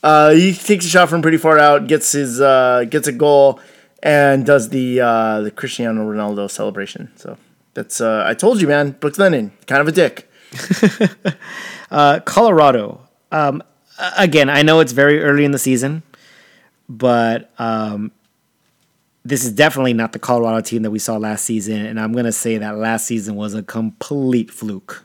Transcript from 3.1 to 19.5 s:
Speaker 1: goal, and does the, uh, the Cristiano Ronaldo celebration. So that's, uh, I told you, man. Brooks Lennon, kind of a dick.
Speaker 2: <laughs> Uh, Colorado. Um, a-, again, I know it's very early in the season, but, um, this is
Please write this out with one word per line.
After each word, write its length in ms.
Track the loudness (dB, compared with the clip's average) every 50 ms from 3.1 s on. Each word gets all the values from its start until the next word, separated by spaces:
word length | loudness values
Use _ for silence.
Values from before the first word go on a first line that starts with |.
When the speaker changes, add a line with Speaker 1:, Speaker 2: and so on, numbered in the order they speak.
| -4
Speaker 1:
goal, 480 | 0 2 4 6 6 6 4 4 0 -12 _ _ _ _ _ _ _ -2
and 440 | 2 2 4 4 4 2 2 2
does 240 | 2 2 2 2 -2
the, 280 | -4 -4 -4 -2 0 0
uh, 400 | 0 2 2 0 0 -2 -2 -4 -4
the 80 | -6
Cristiano 600 | -8 -10 -12 -12 -8 -6 -4 -4 -4 -4 -4 -6
Ronaldo 400 | -6 -6 -6 -6 -6 -6 -8 -8
celebration. 600 | -8 -8 -8 -8 -6 -8 -10 -10 -12 -16 -18 -18 _
So 200 | _ -18 -18 -18 _ _ _ _ _ _ _ _
that's, 260 | -14 -12 _ -8 -4
uh, 240 | -2 -2 -2 -2 -2
I 60 | -2 -4
told 300 | 0 2 2 2 2 0
you, 40 | 0
man. 240 | 2 0 0 -2 -4
Brooks 260 | _ -6 -6 -2 2
Lennon, 340 | 2 2 2 0 -4 -6 _ _ _
kind 140 | -2 0 0 0
of 60 | 2
a 40 | 2
dick. 380 | 2 0 0 0 -8 -20 _ _ _ _ _ -16
Speaker 2:
<laughs> 840 | -16 -4 -4 -2 2 2 0 2 0 -2 -2 -2 _ _ -8 -8 _ -14 -18 -18 -16 -16 -16 -18 -18 -18 -6
Uh, 300 | 0 2 4 4 4 2
Colorado. 800 | -2 -2 0 2 4 4 6 6 6 6 4 2 -2 -6 -10 -14 _ _ _ _ _ _ -4
Um, 300 | -2 -2 -2 -2 -4 -10 _ _ _ _ _ _ -10
a-, 140 | -10 -6 0 0
again, 300 | 0 4 4 4 2 4
I 140 | 4 2 4
know 180 | 6 6 4
it's 120 | 4 2 2
very 300 | 2 4 4 4 2 2
early 220 | 0 2 2 2
in 60 | 0
the 80 | 0 -2
season, 440 | 0 0 0 0 0 -4 -6 -8 -12 _ _ _ _ _ _ _ _ _ _ _ _ _ _ _ _ _
but, 600 | -12 -4 0 0 2 2 0 0 -2 -4 -8 _ _ _
um, 540 | -6 -6 -4 -4 -6 -6 -8 -8 -10 -10 _ _ _ _ _ _ _ _ _ _ _ _ _ _ _ _ _ _ _ _ _ _ _
this 200 | -6 -4 -4 -4
is 80 | -6